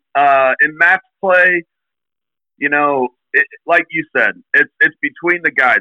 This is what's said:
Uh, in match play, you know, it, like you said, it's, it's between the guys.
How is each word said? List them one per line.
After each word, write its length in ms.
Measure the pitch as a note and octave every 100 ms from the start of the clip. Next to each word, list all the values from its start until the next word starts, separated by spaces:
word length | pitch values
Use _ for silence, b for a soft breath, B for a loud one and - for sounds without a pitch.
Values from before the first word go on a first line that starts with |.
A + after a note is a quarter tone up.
| _
Uh, 400 | C#3 C#3+ C3+ C3 B2+
in 160 | D#3 D#3
match 240 | E3+ F#3 _ -
play, 440 | F#3+ F3+ F3+ F3 E3+ _ _ _ _ _ _ _ _ -
you 120 | C#3+
know, 380 | D3 D3 C3+ B2 _ _
it, 140 | D3+ D3 - D3+
like 220 | E3+ -
you 160 | - - B2+
said, 180 | G#2+ - -
it's, 180 | C#3 C3+ -
it's 140 | D#3+ -
between 400 | D3 - E3+ F3
the 80 | D#3+
guys. 300 | C3+ B2+ G#2+